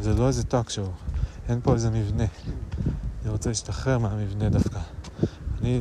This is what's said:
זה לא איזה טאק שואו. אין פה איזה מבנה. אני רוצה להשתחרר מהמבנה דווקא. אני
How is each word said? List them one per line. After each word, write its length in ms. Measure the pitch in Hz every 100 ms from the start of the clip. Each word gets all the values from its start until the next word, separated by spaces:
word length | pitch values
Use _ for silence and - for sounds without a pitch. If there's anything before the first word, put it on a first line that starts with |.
זה 140 | 107 107
לא 140 | 127
איזה 160 | 127 113
טאק 260 | 127 113
שואו. 200 | - 95 87 - - - - -
אין 120 | 120
פה 120 | 131 123
איזה 160 | 113
מבנה. 340 | 113 101 104 110 - - - - - - - - -
אני 80 | 113
רוצה 180 | 107 123
להשתחרר 500 | 110 - - 135 127
מהמבנה 500 | 110 107 104 101 107
דווקא. 320 | - - 101 85 - - - - - - -
אני 200 | 117 127